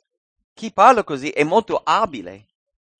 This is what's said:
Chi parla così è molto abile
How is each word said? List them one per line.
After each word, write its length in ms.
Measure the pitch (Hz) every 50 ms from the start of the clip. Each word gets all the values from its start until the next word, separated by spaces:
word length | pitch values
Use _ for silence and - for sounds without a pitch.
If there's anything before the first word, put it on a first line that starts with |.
| _ _ _ _ _ _ _ _ _ _ _
Chi 180 | - 220 226 -
parla 300 | - 202 254 254 214 190
così 280 | - 151 127 135 151
è 120 | - - 151
molto 400 | 156 180 226 214 - 160 - -
abile 640 | 156 165 196 220 190 139 107 87 90 95 101 107 _ _ _ _ _ _ _ _ _ _